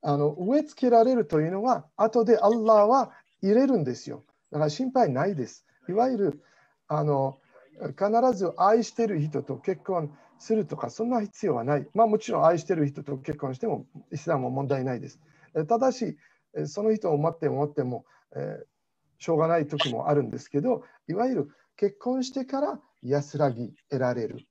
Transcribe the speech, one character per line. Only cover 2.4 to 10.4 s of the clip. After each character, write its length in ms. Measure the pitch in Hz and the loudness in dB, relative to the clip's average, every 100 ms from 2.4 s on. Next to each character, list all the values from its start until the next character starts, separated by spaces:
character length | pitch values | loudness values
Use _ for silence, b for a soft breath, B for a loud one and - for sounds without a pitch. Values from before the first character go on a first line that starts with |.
| 202 | 6
ッ 160 | 233 220 | 4 6
ラ 120 | 214 | 6
ー 20 | |
は 320 | 208 262 240 B B _ | 6 4 2 B B _
入 140 | 190 214 | 2 4
れ 100 | 269 | 4
る 100 | 247 | 2
ん 80 | 135 | 0
で 100 | 120 | -6
す 140 | - | -10
よ。 160 | 120 _ _ _ | -14 _ _ _
だ 80 | 147 | -2
か 60 | 151 | -2
ら 40 | |
心 220 | 151 262 | -2 -2
配 180 | 262 208 | 2 2
な 160 | 127 170 | 2 -2
い 80 | 180 | -2
で 120 | 117 | -6
す。 180 | - _ _ - | -10 _ _ -6
い 60 | |
わ 160 | 185 247 | 0 0
ゆ 80 | 247 | 2
る、 260 | 196 147 b b b b _ | -2 -2 b b b b _
あ 120 | 151 | -2
の、 360 | 151 139 135 139 b b b - 160 139 | 0 0 -2 -4 b b b -12 -12 -4
必 400 | 196 226 254 208 | 0 2 2 2
ず 140 | 185 - | -2 2
愛 260 | 185 226 | 4 4
し 80 | 226 | 2
て 160 | - 226 | -2 -2
る 140 | 180 | 0
人 220 | 151 147 | -2 -4
と 120 | - 127 | -6 -8
結 260 | - 170 | -6 -6
婚 300 | - 185 147 147 b | -4 -4 -4 -10 b
す 140 | b | b